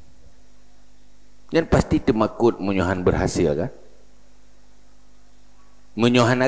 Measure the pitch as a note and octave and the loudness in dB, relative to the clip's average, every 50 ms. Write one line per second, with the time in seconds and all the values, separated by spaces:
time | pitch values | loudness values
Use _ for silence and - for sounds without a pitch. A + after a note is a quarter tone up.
0 | - - - - - - - - - - - - - - - - - - - - | -16 -16 -16 -16 -16 -16 -16 -16 -16 -16 -16 -16 -16 -16 -16 -16 -16 -16 -16 -16
1 | - - - - - - - - - - D3 E3 D#3+ - - C3 - - - - | -16 -16 -16 -16 -16 -16 -16 -16 -8 0 0 0 2 4 4 4 4 4 0 2
2 | - - A2+ A2 G#2+ G#2 - - A#2 A#2 - - F2+ G2+ G2 F#2+ F2 F2+ G2 F2+ | 2 2 4 4 2 2 4 4 4 4 4 4 0 2 2 2 2 2 2 2
3 | F2+ F2+ D#2+ D#2+ F#2 F#2+ - - F2 D2+ C#2+ D2 G2 - - - - - - - | 4 4 4 4 2 2 2 4 4 4 2 2 -2 -4 -6 -10 -16 -16 -16 -18
4 | - - - - - - - - - - - - - - - - - - - - | -18 -18 -18 -18 -18 -18 -18 -18 -18 -18 -18 -18 -18 -18 -18 -16 -16 -16 -16 -16
5 | - - - - - - - - - - - - - - - - - - - G#2+ | -16 -16 -16 -16 -16 -16 -16 -16 -16 -16 -16 -16 -16 -16 -16 -16 -16 -8 0 2
6 | A2+ A#2+ B2 B2+ A#2 A2+ B2+ B2 C3 | 4 6 8 8 6 6 6 4 6